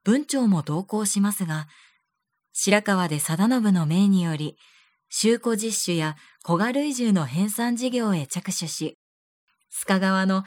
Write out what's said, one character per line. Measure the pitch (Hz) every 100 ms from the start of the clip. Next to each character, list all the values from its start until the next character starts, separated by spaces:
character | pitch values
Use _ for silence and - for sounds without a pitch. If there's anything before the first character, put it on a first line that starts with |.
文 | - 254 294
晁 | 269 233
も | 175
同 | 147 156
行 | 190 214 208
し | 202
ま | 202
す | 208 175
が、 | 156 151 - _ _ _ _ _ _ _ -
白 | 196 208
河 | 208 190 175
で | 151
定 | - 160 220
信 | 254 214
の | 185 151
命 | 175 202
に | 190
よ | 170 151
り、 | 151 - _ _ _ _ _
秀 | - 214 233
子 | 233 220
実 | 226 196
子 | - 170
や | 156 151 - _ -
古 | 170
賀 | 226
類 | 262 294
従 | 247 233
の | 190 135
編 | 151 208
纂 | 208 240 233
事 | 254
業 | 247 220 175
へ | 139
着 | 175 -
手 | - 160
し、 | - 156 - _ _ _ _ _ _ _
須 | - -
賀 | 190
川 | 190 190 190
の | 190